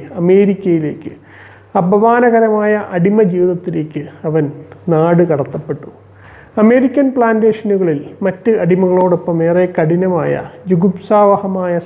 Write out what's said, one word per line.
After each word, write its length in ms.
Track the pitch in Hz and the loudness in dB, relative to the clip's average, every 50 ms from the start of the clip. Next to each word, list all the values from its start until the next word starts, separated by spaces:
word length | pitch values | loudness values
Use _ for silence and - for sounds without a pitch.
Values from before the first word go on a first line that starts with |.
| - - - 190 | -6 -10 -8 -2
അമേരിക്കയിലേക്ക് 920 | 170 175 190 196 202 196 196 - - 185 170 165 151 147 143 - - - - - - - - - - - - - - - - 202 | 0 2 4 4 4 2 0 -2 -2 -2 0 0 -2 -4 -8 -10 -12 -16 -16 -18 -20 -20 -20 -20 -20 -20 -20 -20 -14 -4 -2 -2
അപമാനകരമായ 960 | 175 180 208 208 220 233 233 240 247 240 226 226 226 220 214 214 208 208 214 214 202 - 190 | 0 2 2 2 4 2 4 4 2 2 2 2 2 2 0 0 0 0 0 -2 -2 -4 -2
അടിമ 280 | 175 170 202 208 220 220 | -2 0 2 2 2 2
ജീവിതത്തിലേക്ക് 800 | 180 175 180 180 180 180 175 - 180 170 160 151 156 - 151 143 - - - - | 2 2 0 0 0 -2 -4 -6 -6 -6 -6 -6 -8 -8 -10 -12 -12 -14 -10 -6
അവൻ 220 | 160 151 160 151 139 147 - - - - - - - | -4 -2 -2 -2 -2 -6 -10 -18 -20 -20 -12 -4 -2
നാട് 340 | 165 156 160 170 175 170 175 | 0 2 2 2 2 2 2
കടത്തപ്പെട്ടു. 640 | 170 156 139 135 135 - 160 151 - 147 - - - - - - - - - - - - - - - - 220 | 2 0 -2 -4 -4 -8 -10 -10 -10 -10 -10 -12 -16 -20 -20 -20 -20 -20 -20 -20 -20 -20 -20 -20 -8 -2 2
അമേരിക്കൻ 480 | 214 220 240 262 247 262 277 285 277 269 | 2 4 4 4 2 2 0 0 0 0
പ്ലാന്റേഷനുകളിൽ 880 | 254 262 233 226 226 220 214 220 214 214 - 208 202 190 185 170 151 143 - - - - | 0 0 0 0 2 2 2 0 0 -2 -2 -2 -2 0 0 0 -2 -4 -6 -10 -10 -6
മറ്റ് 320 | 190 190 185 - - 233 220 190 180 | -6 -6 -6 -2 -2 0 0 0 2
അടിമകളോടൊപ്പം 800 | 170 185 180 190 180 180 185 180 180 175 165 170 180 170 165 165 | 0 2 2 2 2 2 2 2 2 0 0 -2 -2 -2 0 0
ഏറെ 220 | 170 175 180 180 180 180 180 | 2 2 2 0 0 0 -2
കഠിനമായ 680 | 165 160 170 180 185 185 180 165 143 147 143 139 - - - - - 180 | 0 0 0 0 0 0 0 -2 -2 -2 -4 -4 -6 -10 -16 -14 -4 -2
ജുഗുപ്സാവഹമായ 1080 | 185 170 180 196 175 - - - 220 208 208 202 202 202 202 190 190 190 180 180 175 175 170 | 0 2 2 0 0 -2 -2 0 2 4 4 4 4 2 0 -4 -6 -4 -4 -2 -2 -4 -4